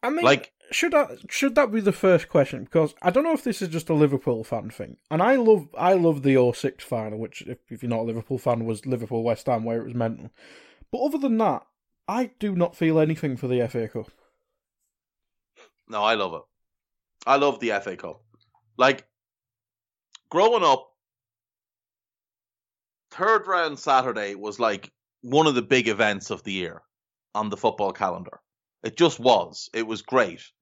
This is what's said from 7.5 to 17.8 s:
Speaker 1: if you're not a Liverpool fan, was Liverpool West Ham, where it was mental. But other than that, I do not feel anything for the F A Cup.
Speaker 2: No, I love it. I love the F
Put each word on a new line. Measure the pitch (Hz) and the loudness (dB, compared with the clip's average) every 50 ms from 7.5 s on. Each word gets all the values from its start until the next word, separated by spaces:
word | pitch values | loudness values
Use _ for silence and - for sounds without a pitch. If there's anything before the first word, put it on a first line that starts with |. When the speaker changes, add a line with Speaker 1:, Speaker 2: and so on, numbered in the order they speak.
| 120 - _ _ | -14 -16 _ _
Speaker 1:
if | 120 113 - | -16 -10 -6
you're | 120 | -4
not | 120 113 | -4 -2
a | 113 | -2
Liverpool | 117 113 113 110 _ 139 123 | -4 -6 -8 -6 _ -8 -4
fan, | - 127 120 113 113 | 0 -2 -2 0 -2
was | 113 113 107 - | -6 -6 -6 -4
Liverpool | 131 127 120 117 107 - 113 113 | -6 -4 -4 -4 -6 -6 -2 -2
West | 120 113 - - | -2 -2 -2 -2
Ham, | - 123 113 110 | -2 -2 -2 -2
where | 117 117 117 | -4 -4 -4
it | 113 | -6
was | - 120 | -6 -4
mental. | 120 117 113 113 - 71 117 _ _ - - - - - _ _ _ - _ | -4 -4 -4 -4 -8 -14 -20 _ _ -20 -20 -20 -20 -20 _ _ _ -16 _
But | - 247 247 | -6 -2 -2
other | 294 277 302 | -2 -2 -2
than | 269 269 226 220 | 0 0 2 2
that, | 226 196 139 - - _ _ _ _ _ _ _ _ - | 2 2 0 -2 -6 _ _ _ _ _ _ _ _ -6
I | 190 240 254 240 _ _ | -2 -2 -2 -4 _ _
do | 214 208 196 | -6 -4 0
not | 175 175 175 - | 0 0 0 0
feel | - 170 160 160 160 | 0 0 2 4 4
anything | 156 156 160 151 - 147 131 | 2 2 0 -4 -4 -6 -6
for | 120 - | -6 -4
the | 127 127 123 | -2 -2 -2
F | 120 113 - | -2 -2 -4
A | 123 113 | -6 -8
Cup. | 107 - 117 104 - _ _ _ _ _ _ _ _ _ _ _ _ _ _ _ _ _ _ _ _ _ _ _ _ _ _ _ _ _ _ - _ _ _ _ _ | -6 -8 -12 -12 -12 _ _ _ _ _ _ _ _ _ _ _ _ _ _ _ _ _ _ _ _ _ _ _ _ _ _ _ _ _ _ -20 _ _ _ _ _
Speaker 2:
No, | 113 107 101 | -4 0 2
I | 107 117 | 2 2
love | 107 101 92 82 | 2 0 -4 -6
it. | - - _ _ _ _ _ _ _ _ _ _ _ _ _ _ _ - | -10 -14 _ _ _ _ _ _ _ _ _ _ _ _ _ _ _ 0
I | - 139 | 0 2
love | 143 143 147 127 107 | 4 4 0 0 -2
the | 117 113 104 | -4 -4 -4
F | 101 | -4